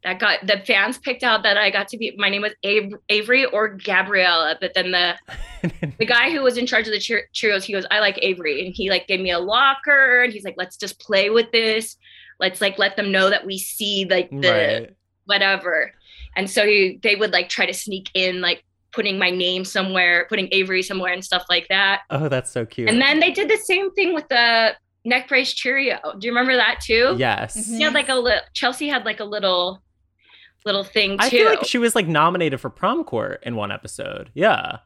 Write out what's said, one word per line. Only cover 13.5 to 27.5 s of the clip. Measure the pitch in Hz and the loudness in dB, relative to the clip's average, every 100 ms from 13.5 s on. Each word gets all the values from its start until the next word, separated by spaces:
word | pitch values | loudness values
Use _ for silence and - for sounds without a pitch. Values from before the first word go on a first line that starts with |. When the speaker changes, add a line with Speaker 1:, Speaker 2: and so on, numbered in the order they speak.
| 190 | -8
Speaker 1:
see, | - - 208 196 190 | -8 -6 -4 -2 0
like, | 185 180 | 0 0
the | 139 175 | 0 2
Speaker 2:
Right. | 170 151 135 113 _ _ _ _ | 4 2 -2 -6 _ _ _ _
Speaker 1:
whatever." | 202 196 190 180 160 123 _ _ - - - | 0 2 0 0 -2 -2 _ _ -20 -10 -6
And | 196 | -4
so | 190 208 | 0 4
he, | 208 190 180 | 4 2 0
they | 226 208 | -2 0
would, | 214 | 2
like, | 185 180 | 0 -2
try | - 185 | -2 -2
to | |
sneak | 196 - 196 190 | -2 -8 -10 -6
in, | 190 185 185 | -2 -2 0
like, | 180 170 _ _ _ | -2 -4 _ _ _
putting | - 208 190 | -6 -4 0
my | 185 | 0
name | 180 180 185 190 | 0 -2 -2 -4
somewhere, | 202 190 185 180 175 175 | -4 -2 2 2 2 0
putting | 185 185 | -4 0
Avery | 190 185 185 | 0 0 -2
somewhere | 180 190 180 | -2 -4 -4
and | 180 190 | -6 -4
stuff | 185 180 | -4 0
like | 175 175 | -2 0
that. | 190 196 196 - | 0 2 0 -2
Speaker 2:
Oh, | 139 151 | -4 -2
that's | 131 - | -2 -4
so | - 113 | -6 -6
cute. | - 120 | -4 0
Speaker 1:
And | 233 | 2
then | 269 302 | 4 4
they | 339 | 2
did | - 392 | 0 0
the | 427 | 0
same | - 370 392 | 0 -2 -2
thing | 381 359 | -2 0
with | 330 - | -2 0
the | 240 240 226 226 - _ _ 233 | 2 4 4 2 0 _ _ -2
neck | 247 254 | -2 0
brace | 262 269 | 0 0
Cheerio. | - 254 269 269 190 - 196 | -4 -2 0 0 -2 -6 -6
Do | 220 | -4
you | |
remember | 240 254 254 | 0 2 4
that | 220 - | 2 0
too? | - 226 247 247 | 0 2 2 2
Speaker 2:
Yes. | 127 101 - | 0 0 -4